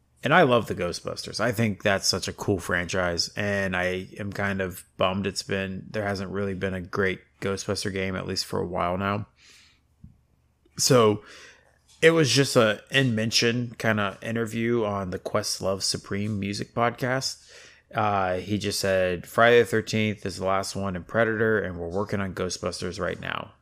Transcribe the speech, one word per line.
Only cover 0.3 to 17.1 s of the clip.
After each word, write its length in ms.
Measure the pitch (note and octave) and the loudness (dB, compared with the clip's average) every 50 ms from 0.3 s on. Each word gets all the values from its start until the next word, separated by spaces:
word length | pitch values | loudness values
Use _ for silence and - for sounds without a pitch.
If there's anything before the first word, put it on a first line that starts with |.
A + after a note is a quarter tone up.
| D3 | 6
I 80 | F#3 E3+ | 6 8
love 240 | C3 B2 A#2+ G2+ | 8 6 4 4
the 80 | - G2+ | 0 -2
Ghostbusters. 680 | F2+ F2+ F2 E2+ - - - E2 - - - - - | -4 -4 -4 -4 -6 -8 -8 -10 -8 -10 -10 -6 -2
I 100 | G#2 B2 | -2 -2
think 320 | A2+ G2 A#2 A2 G2 - - | 0 2 0 0 0 0 2
that's 240 | A2 G2 F#2+ - | 2 2 2 2
such 220 | - - F#2 - - | 0 0 0 -2 -6
a 40 | F2 | -6
cool 260 | - - - G#2 F2+ | -4 -2 0 0 0
franchise, 720 | - - F#2 F2 F2 E2+ G2 F#2+ F2+ F2 F2 E2+ - - - | 0 0 -2 -2 0 0 0 0 0 0 0 -2 -6 -6 -6
and 400 | - G#2 G#2 G2+ G2+ G2 F#2+ F#2 | -4 -2 -2 0 0 0 0 0
I 340 | F2+ F2+ F2+ F#2 F#2 F#2 - - - | 0 0 0 -2 -2 -6 -8 -10 -10
am 120 | G#2 G2+ F#2+ | -8 -8 -4
kind 280 | - G2+ G2 G2 F#2+ | -4 -2 -2 -2 -2
of 240 | F#2+ F#2 F2+ - - _ _ - | -4 -4 -6 -10 -16 _ _ 0
bummed 280 | G2 F#2 F#2 G2+ F#2+ | 0 0 0 0 -2
it's 160 | G2+ F#2+ - - | -2 -4 -4 -4
been, 440 | - G2+ G2 F#2+ F#2+ F#2+ F#2 - - | -4 -4 -2 -2 -4 -6 -10 -10 -8
there 140 | - A2 G#2 | -6 -4 -4
hasn't 260 | G2+ G2+ F#2 G2 F2+ | -2 -4 -4 -6 -6
really 240 | F#2 G2 G2+ G2 F#2+ | -4 -4 -2 -2 -2
been 200 | F2+ F#2+ G2 F#2 | -4 -4 -4 -4
a 60 | F#2 | -4
great 400 | F2 - - G2+ G2+ F#2 F#2 - - _ _ _ | -6 -4 -2 0 0 0 0 -2 -8 _ _ _
Ghostbuster 520 | - G#2 G2 F#2+ - - G2+ F2+ - G#2 F#2+ | -4 -4 -4 -2 -2 -4 -4 -4 -4 -4 -4
game, 220 | G2 F#2+ F#2+ F#2 | -2 -2 -2 -4
at 120 | F#2 F#2 | -4 -4
least 180 | F#2 F#2+ F#2+ - | -4 -4 -6 -6
for 160 | - - F#2+ | -4 -4 -4
a 60 | F#2 | -4
while 320 | F2 F2+ F2+ F2+ F2 F2+ F#2 | -4 -2 -2 0 0 0 0
now. 280 | G2 G2 G2+ G#2+ G#2+ - _ _ _ - - - - _ _ _ _ _ _ _ - - - _ _ _ _ _ _ _ _ _ _ _ _ - | -2 -2 -2 -2 -4 -8 _ _ _ -20 -20 -20 -20 _ _ _ _ _ _ _ -20 -20 -20 _ _ _ _ _ _ _ _ _ _ _ _ -2
So 460 | - - C#3 B2 A2+ G#2+ G#2 G#2 - - - - - - - _ _ _ _ _ _ _ _ _ | 2 6 6 8 8 6 4 2 -2 -10 -20 -20 -20 -20 -20 _ _ _ _ _ _ _ _ _
it 120 | - E3 E3 | 6 6 6
was 180 | E3 D#3 B2 | 6 4 4
just 240 | A2 C3 C#3 C3 - | 4 4 2 4 6
a 280 | C3 A2+ G#2+ G#2 - - - | 6 6 6 4 0 -4 0
in-mention 840 | - C3+ C3+ B2+ A2+ G#2+ A2 A2+ - - B2 A#2 A#2 B2 B2 A#2 A2+ - | 2 2 2 4 2 0 0 2 2 4 4 4 2 2 -2 -4 -6 -2
kinda 400 | - A#2 G#2+ G#2+ G2+ G2 - - - | 0 0 2 2 0 -2 -4 -6 -8
interview 640 | A#2 A2+ A#2 A#2 G#2+ A2 A#2 A2+ A#2 A#2+ A#2+ A2 | -6 -4 -2 -4 -2 -2 -2 0 0 2 2 0
on 260 | G#2 G2+ G2 G2 F2+ | 0 -2 -2 -4 -4
the 80 | F2+ F#2 | -6 -8
Questlove 640 | - - - G#2+ G2+ - - - F#2+ F#2 G2 G2 - | -6 -4 -2 -2 -2 -2 -4 -2 -2 -2 0 0 -2
Supreme 560 | - - F#2+ - - G2+ G2 G#2 G#2+ G#2+ G2+ | -2 -4 -4 -6 -6 -4 -4 -2 -2 -2 -4
music 340 | G2 G2 G2+ G#2+ A#2 - _ | -4 -4 -4 -6 -8 -6 _
podcast. 640 | A#2+ A#2 A#2+ A2+ - - B2 | 0 0 0 0 -2 -2 -2